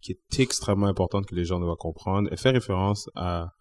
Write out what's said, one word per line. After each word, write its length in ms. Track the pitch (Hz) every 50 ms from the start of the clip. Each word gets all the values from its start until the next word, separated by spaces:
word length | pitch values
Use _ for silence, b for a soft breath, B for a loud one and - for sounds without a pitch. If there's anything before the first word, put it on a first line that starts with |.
qui 100 | - -
est 300 | 95 - _ _ - -
extrêmement 480 | 131 123 - - - - 101 98 101 101
importante 380 | 98 - 92 90 - 98 98
que 100 | - -
les 80 | 87 87
gens 160 | 85 92 87
doivent 160 | 87 85 85 78
comprendre. 500 | - 82 80 - - 95 95 98 104 - -
Elle 60 | -
fait 120 | - 131
référence 580 | 131 123 - - 98 92 95 98 104 104 - - -
à 360 | - 90 87 87 85 85 87 - _